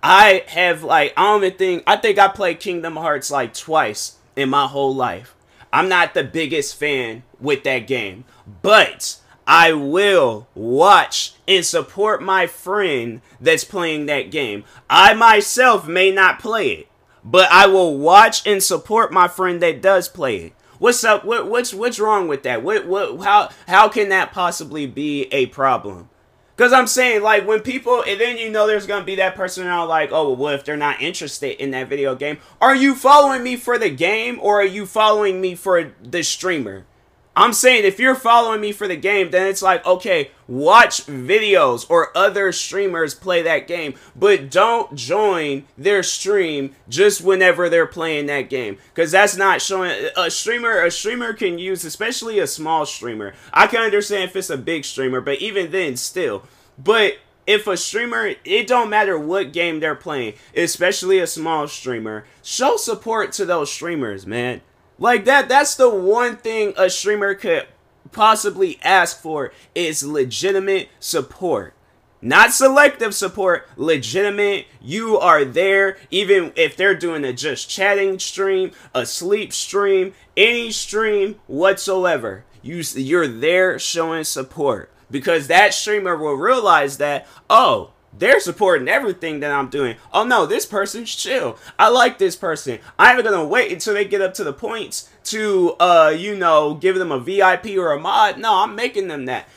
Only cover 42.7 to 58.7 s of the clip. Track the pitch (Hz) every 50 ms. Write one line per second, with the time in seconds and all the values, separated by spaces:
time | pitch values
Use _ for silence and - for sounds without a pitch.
42.7 | - 196 202 196 175 165 165 151 135 - - 185 180 170 165 165 160 143 127 -
43.7 | 165 175 160 147 131 - - - _ 127 147 202 202 170 139 139 127 170 202 226
44.7 | 233 233 220 - - 143 120 120 160 202 214 208 190 170 156 147 139 139 143 _
45.7 | _ - 139 180 208 196 180 - - - - 190 208 202 185 165 151 143 139 135
46.7 | - _ _ - 117 143 196 208 202 - 165 185 196 185 190 180 175 165 175 170
47.7 | 165 170 160 156 160 175 165 165 160 147 147 143 143 143 127 127 139 131 123 104
48.7 | 98 - _ _ _ - 165 165 156 190 202 208 - 185 196 196 180 - - -
49.7 | 196 190 185 180 147 101 117 160 - - 180 165 - - - 208 233 240 240 233
50.7 | 226 190 170 170 170 - - 202 240 247 240 233 220 220 226 190 175 170 180 185
51.7 | 190 180 170 165 - - 208 226 247 - - 226 220 202 175 139 - - 156 156
52.7 | 160 160 151 143 - - - 120 113 110 104 98 - - - - - 147 202 214
53.7 | 233 233 226 220 196 208 208 202 202 196 185 180 180 196 180 - 165 135 123 156
54.7 | 165 160 139 - - - 135 127 127 127 127 143 139 - - 220 208 196 185 165
55.7 | 156 190 185 151 127 123 - - - 185 180 135 104 95 - _ _ _ _ _
56.7 | _ - 131 156 220 226 214 185 139 - _ _ _ _ _ - 208 208 208 214
57.7 | 190 170 - - - 220 240 240 233 226 226 202 - - _ 147 185 214 240 190